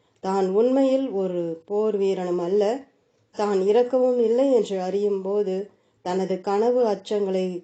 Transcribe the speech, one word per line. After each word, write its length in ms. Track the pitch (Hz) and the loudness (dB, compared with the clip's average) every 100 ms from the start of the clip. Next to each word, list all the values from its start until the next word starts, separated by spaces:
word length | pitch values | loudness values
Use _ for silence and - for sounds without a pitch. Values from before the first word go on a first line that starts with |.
| _ _ | _ _
தான் 240 | 190 196 185 | -4 0 0
உண்மையில் 560 | 196 247 269 269 269 262 | 2 2 4 2 2 -2
ஒரு 300 | 196 185 175 170 165 | -4 -4 -4 -4 -8
போர் 320 | - 208 214 202 | -6 -4 -2 0
வீரனும் 420 | 196 185 180 175 | 0 -2 -2 -2
அல்ல, 240 | 175 208 202 269 - _ _ _ _ - | 0 0 0 -2 -8 _ _ _ _ -4
தான் 240 | 208 190 | -2 0
இறக்கவும் 580 | 190 226 247 262 254 247 | 2 4 4 2 2 2
இல்லை 260 | 220 240 277 | 2 2 4
என்று 240 | 240 196 190 | 2 2 -4
அறியும் 400 | 180 196 202 196 | -4 -2 -2 -2
போது 340 | 190 208 190 190 202 _ _ _ 180 | -2 -2 -2 -4 -6 _ _ _ -4
தனது 300 | 185 185 185 | -2 -2 -4
கனவு 400 | 202 202 233 254 226 | -2 0 2 2 0
அச்சங்களை 600 | 196 - 208 190 185 185 175 | -2 -4 -2 -2 -2 -2 -6